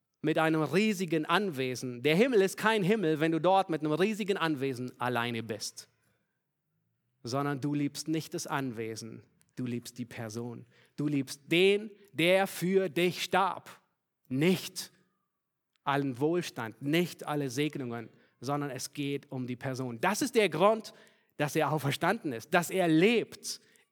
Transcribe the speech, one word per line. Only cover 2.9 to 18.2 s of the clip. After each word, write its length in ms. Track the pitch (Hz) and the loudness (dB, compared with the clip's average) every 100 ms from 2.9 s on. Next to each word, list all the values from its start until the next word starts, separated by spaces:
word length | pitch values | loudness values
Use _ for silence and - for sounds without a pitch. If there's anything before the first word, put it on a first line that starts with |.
| 226 165 156 | 2 2 2
wenn 120 | 160 | 2
du 80 | 165 | 2
dort 280 | 170 190 185 | 4 4 2
mit 140 | 156 | -2
einem 100 | 151 | -2
riesigen 440 | 151 196 208 202 190 | 2 0 0 -2 0
Anwesen 640 | 160 143 135 120 123 - | 0 0 -2 -4 -8 -4
alleine 420 | 123 123 117 117 | -2 0 0 -2
bist. 460 | 113 104 - - - _ _ _ _ _ _ _ _ _ _ _ _ _ | -6 -8 -10 -12 -20 _ _ _ _ _ _ _ _ _ _ _ _ _
Sondern 360 | 120 131 143 139 | -6 -4 -2 -2
du 140 | 147 | -2
liebst 320 | 147 143 147 - | -2 -2 -4 -4
nicht 260 | 160 - | -4 -4
das 140 | 175 - | -8 -6
Anwesen, 760 | 147 135 113 113 110 113 117 - _ _ - | -4 -4 -6 -8 -8 -12 -16 -20 _ _ -8
du 100 | 127 | -6
liebst 320 | 120 - - | -6 -8 -12
die 60 | |
Person. 600 | 117 - 113 107 120 120 120 _ _ - | -12 -10 -8 -8 -8 -10 -16 _ _ -6
Du 120 | 147 | -2
liebst 320 | 143 135 - - | -2 -2 -8 0
den, 400 | 165 190 208 214 - - | 4 6 4 -2 -14 -10
der 340 | 135 170 190 196 | 0 4 4 2
für 420 | - 170 190 190 | -2 2 2 2
dich 360 | 160 175 165 | 2 0 0
starb. 440 | - 185 190 - - - _ _ _ _ _ | 0 2 2 -2 -12 -20 _ _ _ _ _
Nicht 640 | 131 165 180 - - - _ _ _ _ _ _ _ _ _ | 0 2 2 -2 -12 -14 _ _ _ _ _ _ _ _ _
allen 340 | - 139 143 120 | -2 0 -2 -2
Wohlstand, 640 | 151 175 165 - 113 107 | 0 0 -4 -6 -8 -6
nicht 460 | 139 165 175 - - | 0 0 0 -4 -6
alle 240 | 147 143 | -4 -2
Segnungen, 580 | 120 151 143 123 117 113 - | -2 -2 -4 -8 -8 -10 -18